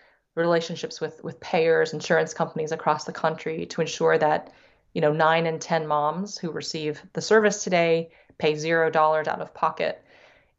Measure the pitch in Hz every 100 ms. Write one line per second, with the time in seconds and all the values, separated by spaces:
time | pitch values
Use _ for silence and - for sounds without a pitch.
0 | _ _ _ 165 170 170 165 165 - -
1 | 156 - 165 - - 175 165 160 160 151
2 | - 165 165 - 165 160 156 160 160 151
3 | - - 160 160 165 160 170 - 156 -
4 | 165 160 151 156 - - _ _ _ 175
5 | 151 151 160 165 165 160 - 165 156 147
6 | 147 170 202 - 170 151 151 160 151 147
7 | - - - 220 208 202 - 175 170 165
8 | 165 - _ - 156 151 160 165 160 156
9 | 156 156 156 151 156 - 160 - 165 -
10 | _ _ - _ _